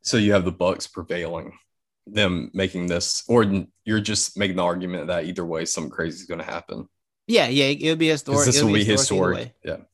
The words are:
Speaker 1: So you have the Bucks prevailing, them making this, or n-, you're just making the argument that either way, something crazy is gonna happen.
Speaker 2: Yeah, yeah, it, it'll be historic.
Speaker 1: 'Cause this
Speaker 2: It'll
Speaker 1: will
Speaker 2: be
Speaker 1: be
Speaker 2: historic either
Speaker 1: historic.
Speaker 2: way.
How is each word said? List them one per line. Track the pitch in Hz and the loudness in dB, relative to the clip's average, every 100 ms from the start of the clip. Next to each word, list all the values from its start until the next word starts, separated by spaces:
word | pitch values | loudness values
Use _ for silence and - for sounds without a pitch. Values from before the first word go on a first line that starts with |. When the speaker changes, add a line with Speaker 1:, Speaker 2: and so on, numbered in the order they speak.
Speaker 1:
So | - 120 | 0 2
you | 104 | 4
have | 101 90 | 4 2
the | |
Bucks | 85 90 - - | 0 -2 -2 -8
prevailing, | - 82 87 82 82 - - _ _ _ _ - | -12 -8 -6 -6 -8 -10 -18 _ _ _ _ -8
them | 104 98 90 60 | 0 0 0 -4
making | 95 95 92 87 | -2 -2 -2 -2
this, | 87 - - - | -2 -2 -6 2
or | 117 | 4
n-, | 104 98 - _ | 4 0 -4 _
you're | - 110 | -2 -2
just | 104 104 - - | 0 -2 -4 -2
making | 101 92 | -2 0
the | |
argument | 87 90 92 90 78 | 0 0 -4 -6 -4
that | 87 82 | -4 -4
either | 90 85 | -6 -6
way, | 80 82 | -6 -4
something | - 76 | -6 -8
crazy | - - - | -6 -6 -6
is | 92 | -12
gonna | 85 | -10
happen. | 78 85 - - - _ _ _ - | -8 -10 -10 -14 -14 _ _ _ 2
Speaker 2:
Yeah, | 226 131 | 2 4
yeah, | 135 135 | 2 2
it, | 143 | 2
it'll | 156 160 | 0 2
be | 160 | 2
historic. | 151 - 139 | 0 0 2
Speaker 1:
'Cause | 135 | 4
this | 135 | 4
Speaker 2:
It'll | 120 | 4
Speaker 1:
will | 104 | 4
Speaker 2:
be | |
Speaker 1:
be | 104 | 4
Speaker 2:
historic | 107 - 95 90 90 | 2 2 2 2 0
either | |
Speaker 1:
historic. | - _ | -6 _
Speaker 2:
way. | 82 80 - | -10 -10 -12